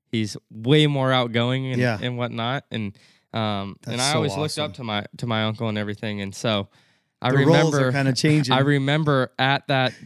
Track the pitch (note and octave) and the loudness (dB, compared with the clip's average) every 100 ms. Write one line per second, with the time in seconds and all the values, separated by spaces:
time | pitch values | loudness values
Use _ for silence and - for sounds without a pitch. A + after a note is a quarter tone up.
0 | _ A2+ G#2 - - A2 A#2 D3+ D3+ C#3 | _ -4 -4 -6 -16 -6 2 4 4 2
1 | C3 C3 B2 A#2 A#2+ C3 C3 B2+ B2 G#2 | 2 2 0 0 0 -2 -2 0 0 0
2 | B2 A#2+ A#2+ A#2 A2+ C#3 - A#2+ G2+ - | -4 -4 -6 -4 -4 -6 -6 -6 -6 -10
3 | _ _ _ A2+ G#2+ G2+ G2 - - A#2+ | _ _ _ -4 -2 -4 -6 -10 -8 -2
4 | C3+ D#3 D3+ - D3+ - D3+ G2 A#2 G#2 | 0 0 0 -2 -4 -6 -8 -8 -6 -4
5 | G#2 - A#2+ A2 A2 G#2+ A2+ G#2+ G#2 G2+ | -6 -8 -2 0 -2 -2 -4 -4 -6 -6
6 | A2+ G#2 G2 F#2+ A#2+ G#2 G2 _ _ _ | -8 -6 -8 -4 -2 -2 -2 _ _ _
7 | _ _ A#2+ C#3 C#3 E3 D#3+ C#3+ C3 C#3 | _ _ 0 4 4 6 4 2 2 2
8 | C3+ B2+ D#3 D3+ D3 C3 C#3 C#3+ C3+ D3+ | 0 2 2 2 2 2 4 2 2 0
9 | D3+ C3+ B2 - C3 C#3 - C3+ B2+ - | 2 2 0 0 0 0 0 0 0 -2